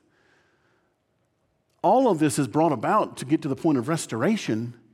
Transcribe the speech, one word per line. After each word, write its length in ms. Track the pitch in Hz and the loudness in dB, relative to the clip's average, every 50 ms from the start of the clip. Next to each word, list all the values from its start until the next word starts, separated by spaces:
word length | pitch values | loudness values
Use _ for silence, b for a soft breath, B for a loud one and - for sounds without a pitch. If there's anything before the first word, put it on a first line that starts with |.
| _ _ _ _ _ _ _ _ _ _ _ _ _ _ _ _ _ _ _ _ _ _ _ _ _ _ _ _ _ _ _ _ _ _ _ _ - | _ _ _ _ _ _ _ _ _ _ _ _ _ _ _ _ _ _ _ _ _ _ _ _ _ _ _ _ _ _ _ _ _ _ _ _ 2
all 280 | 170 208 254 269 233 | 2 4 4 4 4
of 80 | 190 143 | 2 2
this 180 | 156 147 - - | 2 0 2 0
is 100 | 139 113 | -2 -2
brought 240 | 104 151 165 170 139 | 0 0 2 2 0
about 440 | 110 123 156 202 214 151 90 - - | -2 -2 0 0 0 0 -2 -6 -12
to 60 | 147 | -4
get 180 | 127 151 160 165 | -2 -2 -2 0
to 60 | 143 | -4
the 60 | 131 | -6
point 240 | - - 165 147 127 | -2 0 2 2 2
of 100 | 113 135 | 0 -2
restoration 840 | 165 160 - - 123 110 123 185 226 196 - - 117 110 120 120 - - _ _ | -4 -4 -4 -6 -4 -2 0 0 0 -2 -2 -2 -4 -4 -4 -8 -12 -16 _ _